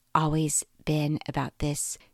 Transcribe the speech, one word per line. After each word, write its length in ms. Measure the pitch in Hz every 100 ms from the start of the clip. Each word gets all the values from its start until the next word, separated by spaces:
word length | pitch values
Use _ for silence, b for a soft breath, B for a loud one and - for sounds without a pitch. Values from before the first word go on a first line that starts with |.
| _
always 500 | 156 156 156 156 - - - -
been 320 | 156 147 156 -
about 300 | 143 131 -
this 400 | 147 147 - - b